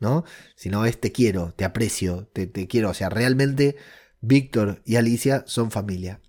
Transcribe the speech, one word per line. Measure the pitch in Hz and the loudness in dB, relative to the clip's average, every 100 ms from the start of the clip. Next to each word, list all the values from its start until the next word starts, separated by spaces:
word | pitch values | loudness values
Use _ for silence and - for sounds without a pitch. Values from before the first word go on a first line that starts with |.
¿no? | 107 151 170 - - _ | 0 0 -2 -14 -20 _
Sino | 92 101 113 | -6 0 0
es | - | 0
te | 107 | -4
quiero, | - 117 92 85 - | 2 2 2 -4 -4
te | 95 | -4
aprecio, | - 110 - 92 87 - | -2 -2 -2 -4 -4 -8
te, | - 95 | -8 -6
te | 101 90 | -6 -2
quiero. | 120 104 | 0 0
O | |
sea, | - 95 | -2 -2
realmente | 104 123 131 139 135 143 143 - - _ _ | 0 2 2 2 4 2 0 -12 -20 _ _
Víctor | 113 139 135 117 101 95 - | 2 2 4 0 0 -2 0
y | 117 | 2
Alicia | 117 117 135 135 - | 2 2 2 0 -2
son | - 113 | -2 -2
familia. | 107 104 90 92 101 | -2 -4 -6 -6 -12